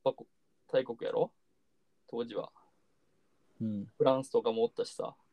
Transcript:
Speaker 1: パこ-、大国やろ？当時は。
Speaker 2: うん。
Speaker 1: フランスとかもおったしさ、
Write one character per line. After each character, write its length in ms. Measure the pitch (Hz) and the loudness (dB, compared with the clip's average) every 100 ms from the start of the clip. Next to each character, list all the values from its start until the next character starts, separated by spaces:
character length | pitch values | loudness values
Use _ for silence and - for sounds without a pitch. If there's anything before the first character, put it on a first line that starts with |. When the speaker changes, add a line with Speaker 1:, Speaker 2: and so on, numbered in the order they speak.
Speaker 1:
パ 80 | 135 | -2
こ-、 160 | - - _ _ _ - | -2 -8 _ _ _ 0
大 160 | 131 | 0
国 140 | 131 120 | 0 -4
や 80 | - | -2
ろ？ 180 | - - - _ _ _ _ _ _ _ | 0 0 -2 _ _ _ _ _ _ _
当 180 | 117 120 | -6 -4
時 100 | 127 | -6
は。 160 | - - _ _ _ _ _ _ _ _ _ - | -8 -14 _ _ _ _ _ _ _ _ _ -6
Speaker 2:
う 40 | 110 | -4
ん。 200 | 104 101 - | -4 -8 2
Speaker 1:
フ 60 | |
ラ 140 | 135 131 | 4 4
ン 80 | 135 | 2
ス 60 | |
と 120 | 117 | 0
か 80 | 113 | 2
も 120 | 113 | 2
お 40 | 117 | 0
っ 60 | |
た 100 | - | 0
し 80 | - | -6
さ、 240 | - 127 - _ | -6 -8 -10 _